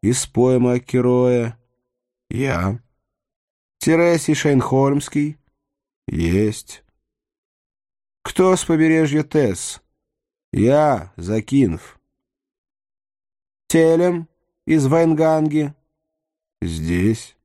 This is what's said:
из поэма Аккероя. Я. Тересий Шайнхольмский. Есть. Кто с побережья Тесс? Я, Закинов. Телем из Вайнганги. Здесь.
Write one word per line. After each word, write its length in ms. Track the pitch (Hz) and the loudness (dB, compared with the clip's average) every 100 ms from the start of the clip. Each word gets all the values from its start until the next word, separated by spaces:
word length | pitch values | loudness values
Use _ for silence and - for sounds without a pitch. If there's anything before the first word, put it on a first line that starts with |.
из 240 | 98 127 - | -2 -4 -4
поэма 480 | - 127 127 123 | 0 2 2 2
Аккероя. 840 | 123 - 127 123 123 123 123 117 117 _ _ _ _ _ _ _ | -2 -2 -2 0 2 2 0 -4 -10 _ _ _ _ _ _ _
Я. 500 | - 135 95 92 113 _ _ _ _ _ _ _ _ _ _ | -6 -4 -2 -4 -6 _ _ _ _ _ _ _ _ _ _
Тересий 560 | - 165 170 165 - | 0 2 2 0 0
Шайнхольмский. 1000 | 151 151 139 120 131 139 143 - 151 147 151 _ _ _ _ _ _ - | -2 2 0 2 0 0 -2 -4 -4 -4 -6 _ _ _ _ _ _ -10
Есть. 800 | 76 82 92 107 110 - - _ _ _ _ _ _ _ _ _ _ _ _ _ _ | -4 -2 0 0 -4 -14 -20 _ _ _ _ _ _ _ _ _ _ _ _ _ _
Кто 340 | - - 185 185 | -12 -2 0 0
с 80 | |
побережья 600 | - 165 160 160 156 147 | 0 0 2 2 2 -2
Тесс? 580 | 151 156 127 90 - - _ _ _ _ _ _ _ | -2 0 0 -2 -10 -14 _ _ _ _ _ _ _
Я, 600 | - 107 143 151 123 95 - | 0 2 4 2 0 -6 -14
Закинов. 840 | 85 110 107 139 120 78 - - _ _ _ _ _ _ _ _ _ _ _ _ _ _ _ _ _ | -6 -6 -2 2 2 0 -12 -20 _ _ _ _ _ _ _ _ _ _ _ _ _ _ _ _ _
Телем 600 | 165 165 165 180 175 170 _ _ _ - | 2 4 4 2 -2 -8 _ _ _ -2
из 200 | 160 135 | 0 2
Вайнганги. 880 | 160 165 156 160 160 156 151 143 147 _ _ _ _ _ _ _ _ | 2 2 2 2 2 0 -2 -4 -8 _ _ _ _ _ _ _ _
Здесь. 760 | 85 82 80 87 98 113 - _ | -8 -6 -4 0 0 -2 -8 _